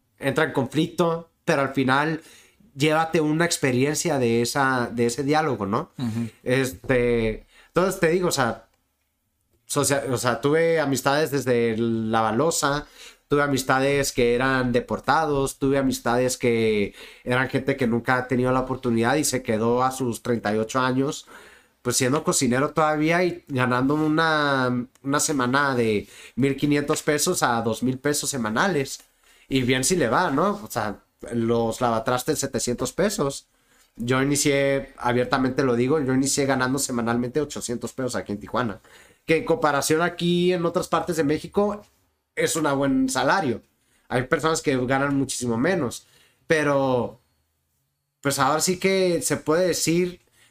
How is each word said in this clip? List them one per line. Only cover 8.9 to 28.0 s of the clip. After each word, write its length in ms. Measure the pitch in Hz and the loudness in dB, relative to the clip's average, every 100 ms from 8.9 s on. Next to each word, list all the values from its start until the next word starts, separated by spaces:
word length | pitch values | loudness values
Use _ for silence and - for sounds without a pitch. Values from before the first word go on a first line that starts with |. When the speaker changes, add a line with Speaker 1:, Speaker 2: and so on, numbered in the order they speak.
| _ _ _ _ _ _ _ - | _ _ _ _ _ _ _ -6
Speaker 1:
socia-, 380 | 147 135 139 131 | -2 0 0 0
o 60 | 120 | -2
sea, 220 | 123 120 | 0 0
tuve 400 | 143 160 165 160 | 2 2 2 2
amistades 500 | 139 131 143 143 156 | 0 0 0 0 0
desde 460 | 139 123 120 117 110 | -2 0 2 2 0
la 420 | 117 113 110 113 | 0 0 0 0
balosa, 640 | 110 113 160 160 147 143 - - - - - | 0 0 0 0 0 -2 -6 -16 -20 -20 -2
tuve 140 | 143 | 0
amistades 720 | 143 131 139 131 139 143 139 | 2 0 0 2 2 2 0
que 220 | - 120 | 0 2
eran 380 | 120 131 131 123 | 2 0 0 0
deportados, 840 | 120 - 104 - 151 156 139 135 - | 0 -2 -2 0 2 2 0 -2 -2
tuve 200 | 135 139 | 0 2
amistades 580 | 131 131 120 120 127 - | 0 -2 0 0 0 0
que 580 | 120 117 110 107 98 - - - | 0 2 2 2 -2 -6 -20 -12
eran 240 | 123 123 127 | -2 0 0
gente 280 | 131 139 135 | -2 -2 0
que 100 | 120 | 0
nunca 300 | 117 123 127 | 0 0 -2
ha 120 | 123 | 0
tenido 240 | 123 127 | 0 2
la 80 | 127 | 0
oportunidad 560 | 127 120 123 113 117 151 | -2 -4 -2 0 2 0
y 80 | |
se 180 | 143 131 | 0 -2
quedó 400 | - 107 117 123 | -2 -2 0 0
a 80 | 131 | 0
sus 320 | 131 127 110 | -2 -4 -4
treinta 320 | - 117 104 | -4 -2 0
y 40 | 107 | -2
ocho 200 | 110 131 | -2 0
años, 460 | 127 127 139 - - - - - _ _ | 0 0 -2 -4 -12 -20 -20 -20 _ _
pues 140 | 123 120 | -4 0
siendo 260 | 127 151 | 0 0
cocinero 460 | 165 160 127 123 147 | 0 0 2 2 0
todavía 520 | 165 151 151 156 175 | 0 0 2 2 2
y 180 | 180 170 - | 0 -4 -6
ganando 460 | 131 123 123 135 | -2 0 2 2
una, 920 | 151 156 156 165 156 143 135 127 123 123 _ | 2 2 2 2 2 2 2 0 -2 -6 _
una 180 | 139 147 | -4 -2
semana 540 | 151 147 123 139 143 | 0 0 0 2 2
de 340 | 123 113 104 87 - - - | 2 2 0 -4 -12 -10 -2
mil 200 | 139 135 | 0 0
quinientos 460 | 147 147 143 151 | 0 2 0 -2
pesos 400 | - 147 185 - | 0 0 0 2
a 180 | 139 117 | 2 2
dos 200 | 113 110 | 0 -2
mil 160 | 123 | -2
pesos 320 | 123 | -2